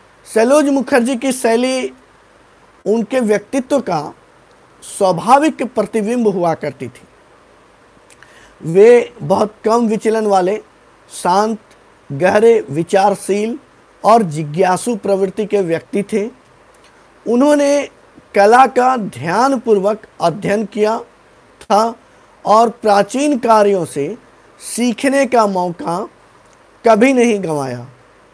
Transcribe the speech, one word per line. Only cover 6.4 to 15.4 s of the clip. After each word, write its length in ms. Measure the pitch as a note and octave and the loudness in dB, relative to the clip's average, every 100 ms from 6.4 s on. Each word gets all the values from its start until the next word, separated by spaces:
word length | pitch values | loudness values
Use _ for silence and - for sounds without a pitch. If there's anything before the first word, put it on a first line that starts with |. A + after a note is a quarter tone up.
| E3+ | -2
करती 340 | D#3 D3 - A#2+ | -4 -8 -10 -14
थी। 200 | - _ _ _ _ _ _ _ _ _ _ _ - - - - - | -14 _ _ _ _ _ _ _ _ _ _ _ -20 -20 -20 -20 -14
वे 500 | D#3 F#3 A3+ A#3+ A#3+ - | -2 6 6 6 2 -10
बहुत 320 | D3 F#3+ G#3+ - | -4 -2 -2 -4
कम 240 | G#3+ A#3+ A3+ | -2 0 0
विचलन 380 | A3 A3 A3 G#3+ | -2 -2 -2 0
वाले, 340 | F#3+ F3+ G#3+ - _ _ _ _ - | 0 0 -4 -10 _ _ _ _ -6
शांत, 360 | F3+ F#3 A3 A3 _ - _ _ - | 0 0 0 -4 _ -20 _ _ -12
गहरे 520 | C#3 F3+ G#3 A3+ A3 - | -2 0 4 4 4 0
विचारशील 880 | C#3+ E3+ F#3+ G3+ F#3+ - G3+ A3 C#4+ _ _ _ - | -6 0 2 2 -2 -4 -4 -4 -8 _ _ _ -4
और 180 | F#3+ A#3 | 2 2
जिज्ञासु 760 | F3 D3 D3 D#3 F#3 F3+ B3 G#3+ | 2 -6 -6 -2 0 0 -4 -6
प्रवृत्ति 500 | G3+ G3 F#3+ G3 | -2 -2 -2 -4